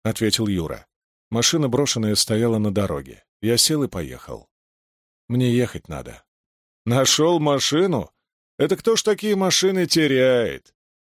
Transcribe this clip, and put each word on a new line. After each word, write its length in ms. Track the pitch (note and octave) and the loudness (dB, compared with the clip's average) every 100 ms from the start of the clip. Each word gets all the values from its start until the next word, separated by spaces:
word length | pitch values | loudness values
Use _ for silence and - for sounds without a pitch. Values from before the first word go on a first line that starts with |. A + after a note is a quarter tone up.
ответил 420 | A2 A2 A2 - G#2+ | -6 -2 0 0 -2
Юра. 400 | F#2+ D#2+ A#1+ _ _ _ _ - | -2 -4 -10 _ _ _ _ -8
«Машина 380 | A2+ A#2 E3 C#3 | -2 0 0 0
брошенная 460 | B2 C#3+ A#2+ G#2+ | 0 -2 -2 -2
стояла 420 | G2+ - A2 A#2 A2 | -2 0 0 0 0
на 160 | G#2 | 0
дороге. 520 | G2 G2 D2 C2 - _ - | -2 -4 -6 -10 -20 _ -6
Я 160 | G#2+ A#2 | -2 0
сел 240 | - D#3 | 2 0
и 60 | B2+ | -4
поехал. 600 | F#2+ C#2+ B1 - A#1 _ _ _ _ _ _ _ _ - | -6 -10 -12 -14 -16 _ _ _ _ _ _ _ _ -6
Мне 240 | B2 B2+ | 0 2
ехать 340 | A#2+ B2 E2 - | 2 0 -4 -12
надо». 360 | D2 B1 - _ _ _ _ _ _ - | -12 -12 -18 _ _ _ _ _ _ -2
«Нашел 520 | B2 C3 - D#3+ F3 | 0 2 4 4 2
машину? 720 | D3+ C#3 - D3+ F#3+ C#3+ D#2+ _ _ _ _ - | 2 0 0 0 2 0 -4 _ _ _ _ -4
Это 180 | D#3 F#3 | -2 0
кто 200 | - A3+ | 0 0
ж 60 | |
такие 340 | - G3+ G#3+ G3 | 2 0 0 0
машины 500 | F#3+ - F#3+ F#3+ E3+ | 2 2 2 2 0
теряет?» 880 | E3+ D3+ C3 C3 B2 G#2+ C2+ _ _ _ _ _ | 2 4 4 4 2 0 -4 _ _ _ _ _